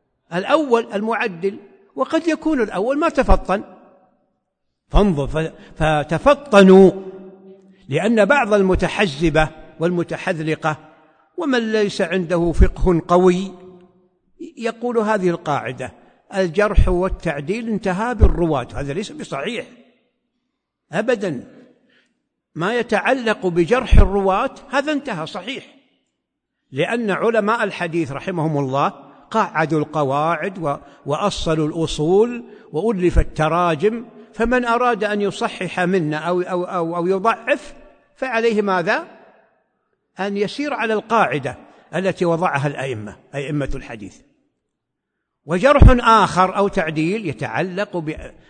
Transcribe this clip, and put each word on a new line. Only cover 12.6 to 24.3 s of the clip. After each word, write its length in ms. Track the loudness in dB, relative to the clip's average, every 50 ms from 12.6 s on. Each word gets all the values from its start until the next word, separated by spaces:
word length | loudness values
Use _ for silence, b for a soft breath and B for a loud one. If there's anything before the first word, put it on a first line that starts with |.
| 4 4 4 2 2 2 2 2 2
قوي 520 | 2 4 4 6 4 4 2 -2 -8 -12 -18 -20 -20 -20 -20 -20 _ _ _ _ _ _ _ _ _ _ -18 -18 -18 -10
يقول 400 | -8 -6 -6 -6 -4 -4 -2 -2
هذه 320 | 0 0 0 0 0 0 0
القاعدة: 640 | -2 -2 -4 -4 -4 -4 -4 -6 -8 -8 -10 -12 -14 b b b b b b -6 -4
"الجرح 540 | -2 -2 0 0 0 0 4 4 4 4 4
والتعديل 800 | 2 0 -2 -4 -6 -6 -6 -6 -6 -6 -6 -6 -6 -6 -4 -6
انتهى 460 | -6 -4 -4 -4 -4 -4 -4 -4 2
بالرواة"، 520 | 4 4 4 6 4 0 0 0 -2 -4 -6 -8
هذا 200 | -8 -8 -6 -6
ليس 180 | -8 -8 -10
بصحيح 560 | -12 -14 -12 -10 -10 -8 -8 -8 -8 -8 -10 -14 -18 -20 _ _ _ _ _ _ _ _ _ _ _ _ _ _ _ _ _ _ _ _ _ _
أبدًا. 680 | -8 -4 -2 -2 -2 -2 -2 -4 -6 -8 -10 -14 -20 -20 -20 -20 _ _ b b b b b b _ _ _ _ _ _ _ _ -8
ما 200 | -6 -4 -2 -2
يتعلق 720 | -4 -2 -2 -2 0 0 0 0 0 0 -2 -2 -2 -2
بجرح 460 | -2 0 0 2 2 2 0 2 6 8
الرواة 600 | 8 8 8 4 0 2 2